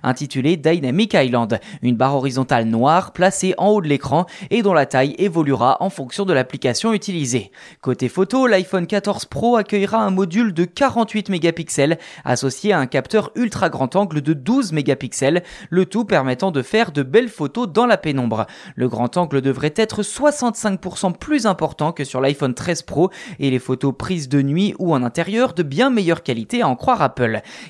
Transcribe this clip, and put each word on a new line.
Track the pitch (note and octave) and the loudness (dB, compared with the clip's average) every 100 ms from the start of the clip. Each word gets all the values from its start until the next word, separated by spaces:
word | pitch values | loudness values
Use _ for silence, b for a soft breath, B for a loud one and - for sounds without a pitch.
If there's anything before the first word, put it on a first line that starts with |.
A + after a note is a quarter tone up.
intitulé | B2+ B2+ C#3+ C3+ C#3 E3+ | -4 -2 -4 -2 0 2
Dynamic | D#3 F3 C3 D#3+ A3 | 2 0 0 0 2
Island, | F#3 C3 A#2+ A2+ A2 B B | 2 2 2 0 -2 B B
une | B2 A#2 | -2 2
barre | C3 | 2
horizontale | C#3 C3+ B2+ C3 B2+ A2+ | 2 0 -2 0 0 2
noire | A2+ C3+ E3+ F#3+ | 2 4 2 0
placée | - F#3 - F#3 - | 0 0 2 0 2
en | G3 | 2
haut | G#3+ | 2
de | D#3 | 2
l'écran | C#3+ - D3 F3+ B F3 | 0 2 0 0 B -2
et | A#3+ | 0
dont | G3+ | 4
la | E3 | 2
taille | C3+ C3 C#3+ - | 2 2 0 0
évoluera | G3 E3 C#3+ B2 A#2+ - | 0 2 2 2 2 2
en | F#3+ | 0
fonction | F3+ C3 - F#3+ | -6 -8 -4 0
de | |
l'application | C#3+ B2+ C#3 C3 A#2+ A3+ | 2 0 -2 -2 0 0
utilisée. | G#3+ - F3 C3 B2 G2 B B B | -2 -2 -4 -2 -2 -4 B B B
Côté | - B2 B2 | -4 -2 -2
photo, | - F#3+ C4 B3+ | 0 0 2 4
l'iPhone | F#3+ F3+ F#3+ E3+ | 4 2 -2 -2
quatorze | G#3 G#3 G3 | -2 -2 -4
Pro | - C#3 A#3 A#3 | -6 -2 2 2
accueillera | G3+ G#3 G3 A3 | 2 0 0 0
un | G#3 | 0
module | F#3+ F#3+ F#3+ A#3 | 0 0 2 0
de | E3 F3 | 0 -2
quarante-huit | - C4+ G#3 A3 G#3+ G3 | 0 0 2 0 -2 -4
mégapixels | F#3 E3 D#3+ - - C#3+ - B B - | 0 0 -2 -4 0 2 0 B B -2
associé | B2 C3+ - G#3 | -2 -2 -2 0
à | F3+ | 2
un | C3 | 2
capteur | - E3 A3 - | -2 0 0 0
ultra | A3 A#3+ - F3 | -2 -4 0 -2
grand | C#3 B2+ F#3 | 0 0 0
angle | G3+ D3+ | 0 0
de | C#3+ | 0
douze | D#3 C3 C4 G#3 | -2 0 0 0
mégapixels, | D#3 C#3+ C3 C3+ - C3+ E3+ F3 B B | 0 0 -2 -4 -2 2 2 -2 B B
le | F3+ F3+ | 0 2
tout | G#3+ | 0
permettant | G#3 F3 C3 B2+ F#3+ | 0 2 2 0 0
de | C#3+ | -2
faire | A#2+ A3 A3 | 0 0 0
de | D3 | -2
belles | C3 G3 B3 | 2 2 2
photos | - C#3+ A3+ A#3 | -2 -6 -4 -2
dans | D3+ B3 | 0 2
la | G3+ | 2
pénombre. | D#3 C3+ B2 A2 - B B | 0 -2 0 -2 -4 B B
Le | - B2 | -4 -2
grand | A2 A#2+ F3+ | 0 -2 0
angle | E3+ C#3 | 0 0
devrait | C3 C3 D3 D3+ | 0 0 -2 0
être | A3 - | -2 -2
soixante-cinq | G3+ - D4 D4 B3 - G#3+ F#3+ | -6 0 0 2 -2 -2 -4 -4
pour | F#3 - | -6 -4
cent | F#3+ | -4
plus | E3+ - D4 G#3+ | -4 -2 0 0
important | E3+ D#3 - D3+ | 0 -2 -2 -4
que | E3 | -4
sur | C3+ B2+ | -6 -2
l'iPhone | C3+ C#3+ C3+ | 0 0 -2
treize | A#2+ F3 E3 | -2 -4 -6
Pro | - C#3+ F#3 B B E3+ | -4 0 0 B B -4
et | C#3 | 0
les | B2+ | 0
photos | - B2+ C#3+ - | -2 -2 -2 -2
prises | - F3+ C3 | -4 -4 0
de | C#3+ | 0
nuit | C#3 D#3+ G3+ - | 2 2 0 0
ou | F3+ | 0
en | C#3+ | 0
intérieur | B2 E3 E3+ A3 B3+ | 0 -2 -2 0 0
de | E3 | 0
bien | D3+ C#3 C4+ | -2 0 2
meilleure | A#3 E3+ E3 | 2 2 0
qualité | - A2+ G#2+ A#3+ | -2 -4 -2 0
à | D#3+ | 0
en | |
croire | A#2+ - A#3+ | 0 0 2
Apple. | C#3+ - A#2 G#2+ B B | 0 0 -2 -2 B B